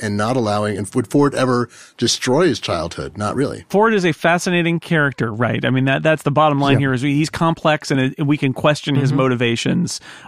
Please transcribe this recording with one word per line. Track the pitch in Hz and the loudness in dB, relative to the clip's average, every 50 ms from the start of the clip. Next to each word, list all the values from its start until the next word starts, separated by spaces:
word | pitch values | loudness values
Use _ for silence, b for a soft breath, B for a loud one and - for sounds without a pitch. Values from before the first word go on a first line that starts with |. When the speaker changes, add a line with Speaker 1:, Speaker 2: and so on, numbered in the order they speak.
Speaker 1:
and | 117 104 101 | -4 -4 -2
not | 101 104 113 131 131 | -2 -2 0 0 0
allowing, | 113 104 104 104 104 107 104 95 | 0 0 0 -2 -2 -2 -4 -6
and | 107 - - | -6 -4 -4
would | 131 113 - | -4 -4 0
Ford | - 143 143 139 - | 2 2 2 2 2
ever | 120 131 127 123 120 117 B B B B B B - | 0 0 0 2 0 -2 B B B B B B -2
destroy | 120 113 - - - 127 123 160 190 160 | -2 -2 -2 -2 0 0 2 2 2 2
his | 110 - | 0 -2
childhood? | - - 95 82 80 85 - - 67 69 - 104 | -4 -6 -4 -4 -4 -6 -8 -10 -12 -10 -8 -6
Not | 104 101 - | -6 -4 -2
really. | 127 139 98 - 107 - - | -2 -4 -4 -4 -10 -10 -2
Speaker 2:
Ford | - 196 220 226 | 2 2 4 4
is | 220 196 175 | 2 2 0
a | 170 | 0
fascinating | 147 - - 165 175 175 - 190 175 175 165 170 170 165 | -2 0 2 2 2 2 0 0 0 0 0 0 -2 -2
character, | - - 170 156 147 139 127 - 117 117 | -2 0 0 2 2 0 0 -2 -4 -4
right? | 104 113 120 110 113 117 - | -2 -2 -2 0 0 0 0
I | 123 | 0
mean, | 127 131 131 | 2 2 2
that, | 135 135 156 | 2 0 2
that's | 156 160 156 143 | 2 0 0 2
the | - 147 | 0 0
bottom | 135 147 156 151 143 139 | 2 2 2 2 2 2
line | 143 139 135 | 2 2 2
Speaker 3:
Yeah. | 135 | 2
Speaker 2:
here, | 143 135 127 | 2 0 0
is | 120 | 0
he's | 135 147 139 147 160 - | 0 0 0 0 0 -2
complex, | - - 170 165 165 - - 160 151 151 - - | -2 -2 0 0 0 0 0 0 0 0 -2 -2
and | 147 135 | 0 0
it, | 131 131 - - 151 | 0 0 -2 -2 0
we | 139 151 139 | 0 0 2
can | 147 135 123 | 0 -2 -2
question | - - 151 147 - - 156 139 | 0 0 0 0 0 -2 -2 0
his | 135 139 139 | 2 2 2
Speaker 4:
Mm-hmm. | 139 135 | 2 2
Speaker 2:
motivations, | 131 131 123 117 123 117 117 - - 131 - 175 175 - - - B B B B B | 2 2 2 2 0 0 0 0 -2 -2 0 0 -2 -2 -6 -10 B B B B B